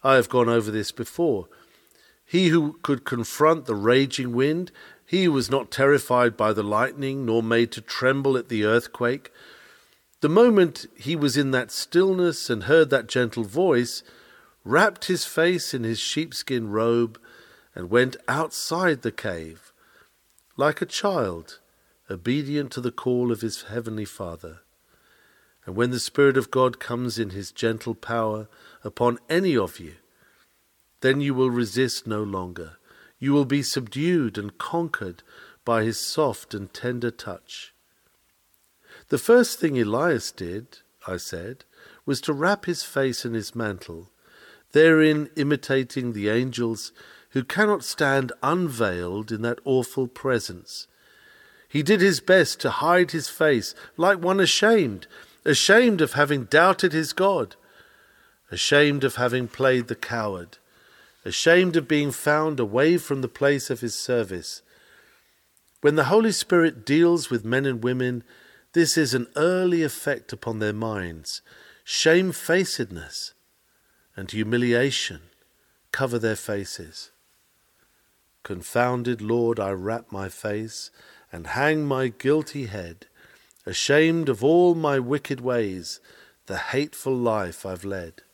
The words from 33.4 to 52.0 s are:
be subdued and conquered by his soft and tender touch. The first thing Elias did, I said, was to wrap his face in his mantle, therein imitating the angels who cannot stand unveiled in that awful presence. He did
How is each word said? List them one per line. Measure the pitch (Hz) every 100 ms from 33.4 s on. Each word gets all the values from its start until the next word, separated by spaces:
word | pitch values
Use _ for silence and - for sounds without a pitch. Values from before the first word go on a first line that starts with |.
| 135
be | 139
subdued | 135 - 120 131 160 180 123 104
and | 101 -
conquered | - 170 170 - 95 85 _ - - _
by | - 113
his | 110 110
soft | - - 151 113 -
and | 107 98
tender | - 123 123 120
touch. | - - 90 _ - - _ _ _ _ _ _ _ _ _ _ _ _ - _
The | 131
first | - 240 240 -
thing | 165 131
Elias | 110 110 165 135 -
did, | - 90 95 127 - _ _ -
I | 90
said, | - 87 92 135 _ _ - -
was | - 135
to | -
wrap | 143 165 202
his | - 170
face | - - 135 123
in | 120
his | 113 104
mantle, | 117 110 95 - 82 90 _ _ - - - _
therein | 143 160 160 156 151 147 -
imitating | 143 147 - 135 127 - 123
the | 110 101
angels | 110 131 117 120 113 - _ - - _
who | 135
cannot | 123 175 208 202
stand | - - 147 139 127 -
unveiled | 131 170 175 120 110 87 87 98 110
in | 110
that | 117 120
awful | - 131 120 - 127
presence. | - 135 123 - 90 - - - _ _ _ _ _ _ _ _
He | 143
did | 147 214